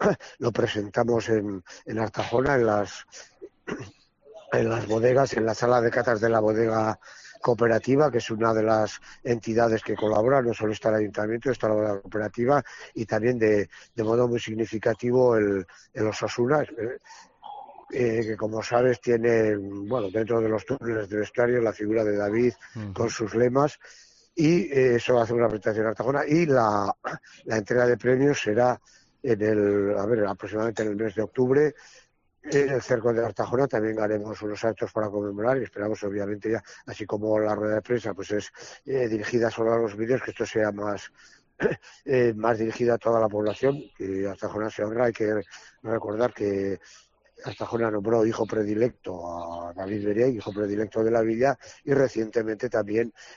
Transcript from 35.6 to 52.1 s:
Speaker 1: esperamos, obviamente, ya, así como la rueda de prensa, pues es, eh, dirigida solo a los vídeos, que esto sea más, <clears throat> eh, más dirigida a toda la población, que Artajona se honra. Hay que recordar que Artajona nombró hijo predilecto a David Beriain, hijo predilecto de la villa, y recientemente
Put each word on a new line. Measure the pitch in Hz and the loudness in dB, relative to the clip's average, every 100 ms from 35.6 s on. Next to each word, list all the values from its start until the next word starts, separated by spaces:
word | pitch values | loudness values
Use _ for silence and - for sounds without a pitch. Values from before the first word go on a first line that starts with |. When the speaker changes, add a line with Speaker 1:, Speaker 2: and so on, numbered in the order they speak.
Speaker 1:
esperamos, | 104 101 104 107 | -4 -6 -4 -4
obviamente, | 101 101 101 104 110 | -4 -4 -4 -4 -4
ya, | 110 - - - | -4 -6 -18 -14
así | 107 110 | -12 -6
como | 110 107 107 | -4 0 0
la | 107 | 0
rueda | 104 107 107 | 0 0 -2
de | |
prensa, | - 120 110 | -2 -2 -4
pues | 90 95 | -8 -4
es, | 104 - - - - | -6 -6 -14 -20 -16
eh, | - 135 117 | -4 -2 0
dirigida | 107 107 120 113 | -2 -2 0 0
solo | 113 113 | 0 0
a | 117 | 2
los | 113 101 | 0 -2
vídeos, | 113 127 | -2 -2
que | - | -2
esto | - | -6
sea | 110 110 107 | -4 0 0
más, | 101 104 98 - _ - - _ - | -2 -4 -6 -10 _ -20 -20 _ -4
<clears throat> | - - - - | -2 -4 -12 -12
eh, | - 127 120 | 0 2 2
más | 107 113 110 | 2 0 0
dirigida | 110 - 120 | -2 0 0
a | 117 | 2
toda | 113 113 | 2 2
la | 107 | 2
población, | 104 107 101 131 143 - - | 0 -2 0 0 -2 -6 -10
que | 95 95 98 | -6 -4 -4
Artajona | 98 104 104 107 | -6 -8 -6 -6
se | - | -4
honra. | 104 113 | -4 0
Hay | 123 | 0
que | 110 107 107 - - - _ | 0 0 -2 -4 -14 -20 _
recordar | 113 113 104 110 123 | -6 -4 -4 -2 -2
que | - 101 98 98 95 - - _ _ _ - | -2 -2 -2 -2 -6 -12 -20 _ _ _ -16
Artajona | 123 - 107 117 113 | -12 -10 -6 -2 -2
nombró | 107 104 117 | -2 0 2
hijo | 110 110 107 | 2 0 -2
predilecto | 110 104 107 117 - 98 90 85 85 85 85 87 | -2 -2 0 0 -2 -12 -10 -10 -10 -10 -10 -10
a | |
David | 87 95 107 104 | -8 -6 -4 -2
Beriain, | 104 127 110 | 2 2 0
hijo | 110 | -6
predilecto | 98 101 104 104 110 | -4 -2 -2 -4 0
de | 110 | 2
la | 117 | 2
villa, | 113 113 135 131 - - | 0 2 0 0 -8 -10
y | 143 | 0
recientemente | 139 131 | 2 2